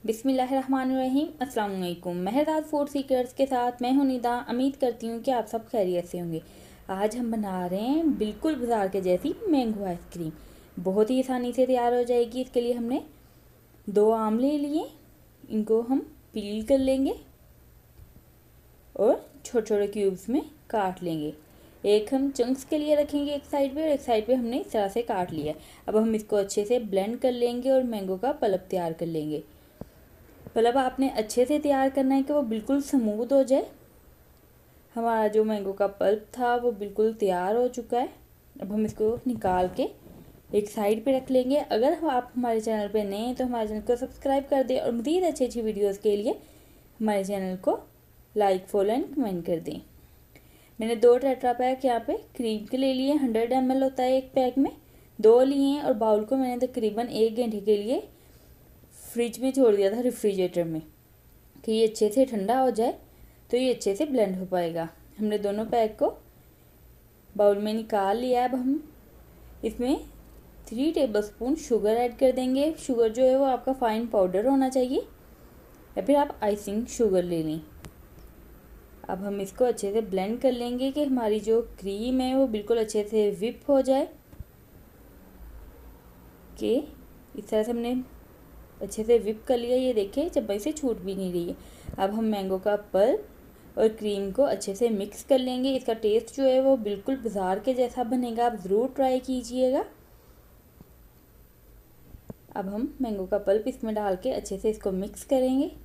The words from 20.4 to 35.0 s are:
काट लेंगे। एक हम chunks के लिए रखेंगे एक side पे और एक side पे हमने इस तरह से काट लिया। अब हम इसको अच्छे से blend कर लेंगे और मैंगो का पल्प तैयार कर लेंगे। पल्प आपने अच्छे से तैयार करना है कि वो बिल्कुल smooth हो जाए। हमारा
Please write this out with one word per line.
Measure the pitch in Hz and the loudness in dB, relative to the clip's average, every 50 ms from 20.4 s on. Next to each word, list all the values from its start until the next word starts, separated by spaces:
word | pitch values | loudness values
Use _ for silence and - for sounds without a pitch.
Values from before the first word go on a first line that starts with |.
| - - - - - - | -2 -4 -16 -20 -14 -4
काट | - 220 196 185 180 - | -2 -2 -2 -2 -4 -4
लेंगे। | 180 170 165 156 147 151 156 - - - - - - - - - - | -6 -4 -4 -4 -4 -6 -8 -12 -20 -20 -20 -20 -20 -20 -20 -4 2
एक | 202 208 214 214 208 277 | 4 4 4 2 0 -2
हम | 262 277 285 | 0 0 -2
chunks | 277 - 233 247 262 262 - | 0 0 0 0 0 -4 -2
के | - 320 302 | -2 -2 -2
लिए | 294 302 302 | 2 2 2
रखेंगे | 294 294 294 294 285 285 294 | 2 2 0 -2 -4 -2 -2
एक | 294 285 285 | -4 -6 -6
side | - - 285 277 269 262 | -4 0 0 0 0 -2
पे | 294 | -2
और | 320 320 | 0 0
एक | 285 277 | 0 0
side | - - 233 214 214 | 0 0 0 0 2
पे | 214 254 | 2 0
हमने | 262 233 226 240 294 | 0 0 -2 -4 -4
इस | 381 - | -6 -2
तरह | - 226 202 196 | -2 -2 -2 0
से | 190 226 240 | -2 -4 -4
काट | 240 226 190 180 175 | -2 -2 -2 -2 -4
लिया। | 165 156 143 151 151 - - - - - - - | -4 -6 -6 -6 -6 -8 -12 -20 -20 -14 -10 0
अब | 196 | 2
हम | 214 220 220 220 | 2 2 2 0
इसको | 214 214 - 208 | -2 -2 0 0
अच्छे | 208 196 196 - 220 202 | 0 0 0 -2 -4 0
से | 208 247 254 | 0 0 0
blend | 233 202 185 190 190 208 240 262 | 0 0 -2 -2 0 -2 -4 0
कर | - 254 | 0 0
लेंगे | 247 240 240 240 240 247 247 269 | 0 2 0 0 -2 -2 0 4
और | 262 262 262 | 4 4 2
मैंगो | 240 226 208 190 185 190 185 | 0 -4 -4 -4 -4 -4 -2
का | 233 262 294 | -2 -4 -2
पल्प | 294 - 214 190 185 - - | 0 0 0 0 -2 -2 -4
तैयार | - 185 175 165 165 | -4 -2 -2 -2 -4
कर | 165 170 165 | -4 -6 -4
लेंगे। | 165 160 151 151 151 - - - - - - - _ - - - _ - - - - - - - - - - - - | -4 -4 -4 -4 -6 -8 -8 -12 -20 -20 -20 -20 _ -18 -18 -18 _ -20 -20 -20 -20 -20 -20 -20 -20 -20 -20 -4 0
पल्प | 233 226 240 240 | 2 2 4 4
आपने | 269 262 254 262 - 269 269 | 2 0 0 0 0 -2 0
अच्छे | - - - 214 - 240 247 | 0 -2 -4 -2 2 0 2
से | - 294 294 | 2 2 0
तैयार | 294 285 277 269 269 269 | 2 2 2 4 2 2
करना | 269 277 269 262 269 | 2 2 2 2 2
है | 269 | 2
कि | 269 - | 2 2
वो | 294 294 285 | 0 0 0
बिल्कुल | 226 220 220 214 - 269 285 | 0 -4 -4 -2 0 0 0
smooth | 277 - - 269 226 214 208 214 247 - | 0 2 0 2 2 2 0 -2 -2 2
हो | 269 277 262 | 4 4 4
जाए। | 233 262 294 440 - - - - - _ - - - - _ - _ - _ _ _ - _ _ _ - - _ _ _ | 4 2 2 0 -4 -10 -20 -20 -20 _ -20 -20 -20 -20 _ -20 _ -20 _ _ _ -20 _ _ _ -20 -20 _ _ _
हमारा | 233 | -2